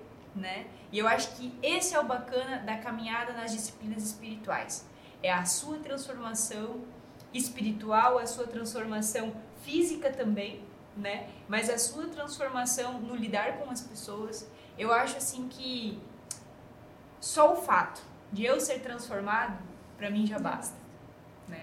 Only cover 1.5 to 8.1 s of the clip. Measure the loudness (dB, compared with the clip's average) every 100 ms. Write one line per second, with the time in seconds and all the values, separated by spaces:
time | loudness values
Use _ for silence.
1.5 | -2 2 2 4 4 4 0 0 0 0
2.5 | -2 -2 -4 -4 -4 -2 -2 -2 -4 -4
3.5 | -2 -4 -6 -6 -2 -4 -6 -8 -6 -2
4.5 | 0 -2 -6 -10 -18 -20 -2 2 4 2
5.5 | 0 -2 -6 -4 -6 -6 -6 -4 -2 -2
6.5 | -2 -4 -6 -10 -14 -18 -20 -6 -2 -2
7.5 | 0 -2 -2 4 8 8